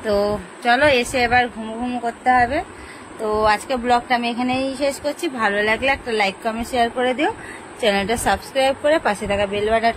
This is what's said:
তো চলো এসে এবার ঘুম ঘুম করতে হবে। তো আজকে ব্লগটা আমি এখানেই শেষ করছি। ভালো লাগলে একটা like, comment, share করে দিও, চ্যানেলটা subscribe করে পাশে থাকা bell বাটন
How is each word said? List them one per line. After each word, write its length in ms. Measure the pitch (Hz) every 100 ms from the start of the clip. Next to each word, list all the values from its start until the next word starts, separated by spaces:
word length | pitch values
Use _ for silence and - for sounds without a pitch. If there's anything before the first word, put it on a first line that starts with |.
তো 100 | 220 202 208 208 185 - 240
চলো 200 | 247 302 254
এসে 180 | 240 262 240
এবার 180 | 247 247
ঘুম 140 | 220 220 226
ঘুম 140 | 247 247
করতে 260 | 240 226 254 254
হবে। 200 | 240 294 - - - - - -
তো 80 | 220 214 214
আজকে 200 | 208 - 254
ব্লগটা 280 | 240 240 240 240
আমি 80 | 240
এখানেই 320 | 233 254 262 269 262
শেষ 140 | 277 -
করছি। 200 | 196 190 339 262
ভালো 180 | 214 202 214
লাগলে 220 | 220 262 277
একটা 140 | 254 220
like, 160 | 196 190
comment, 240 | 226 226 233
share 160 | 254 233 247
করে 160 | 247 254
দিও, 120 | 349 453 - - - -
চ্যানেলটা 360 | 220 202 196 233 -
subscribe 500 | 196 - 269 269 269
করে 120 | - 214 220
পাশে 180 | 202 208
থাকা 160 | 202 202
bell 140 | 208 208
বাটন 220 | 226 226